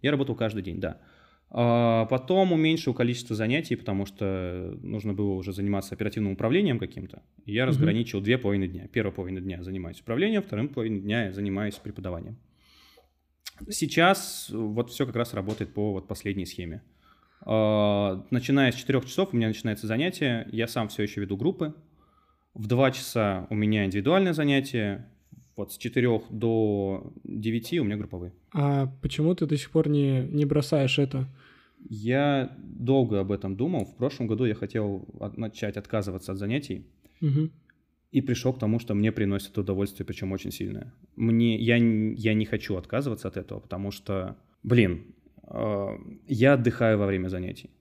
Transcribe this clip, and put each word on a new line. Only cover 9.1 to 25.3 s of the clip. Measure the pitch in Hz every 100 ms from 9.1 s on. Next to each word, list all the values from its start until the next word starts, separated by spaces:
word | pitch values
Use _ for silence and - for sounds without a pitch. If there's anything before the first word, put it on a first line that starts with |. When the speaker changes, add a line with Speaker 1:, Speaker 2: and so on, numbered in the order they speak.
Speaker 1:
половина | 92 92 95
дня | 95 87
занимаюсь | 87 95 85 85
управлением, | - 117 196 220
вторая | 196 101 135
половина | 131 113 107
дня | 98 113 104
я |
занимаюсь | 95 101 98 104 101
преподаванием. | - - 92 87 - 113 _ _ _ _ _ _ _ _ _ _ - _ -
Сейчас | - 151 - 170 190 - - -
вот | 110 110 107 117
все | - 131
как | 113
раз | 117
работает | 107 95 107 101
по | - 104
вот | 95 92
последней | 101 - 98 85
схеме. | - 85 87 - _ _ _ _ _
А, | - 110 107 107 104 101 101 95 -
начиная | 123 123 139 135
с | 123
четырех | - 135 123
часов | - 190
у | 123
меня | 113
начинается | 107 113 104 107
занятие, | 113 165 180 143 117 110
я | 110 113
сам | - 107
все | -
еще | 104 -
веду | 101 98
группы. | 127 196 160 156 _ _ _ _ _ _ _
В | - 107
два | 123 135
часа | 131 - 120 104 95 90
у |
меня | 107 107 107
индивидуальное | 98 98 101 180 190
занятие, | 160 147 139 135 123 104 101 - _ _